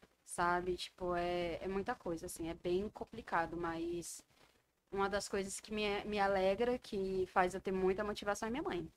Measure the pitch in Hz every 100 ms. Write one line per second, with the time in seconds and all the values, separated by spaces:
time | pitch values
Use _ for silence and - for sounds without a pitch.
0 | - _ - - 175 175 180 175 - -
1 | 180 175 175 175 175 165 185 196 190 247
2 | 185 165 180 - 165 165 175 180 214 -
3 | 226 220 - 175 165 170 170 165 170 175
4 | 165 - - _ - _ _ _ - 196
5 | 196 202 - 202 196 - - 214 208 202
6 | 214 208 196 196 190 196 240 247 - 202
7 | 190 190 185 202 180 185 196 190 185 190
8 | 208 208 208 202 220 254 370 - -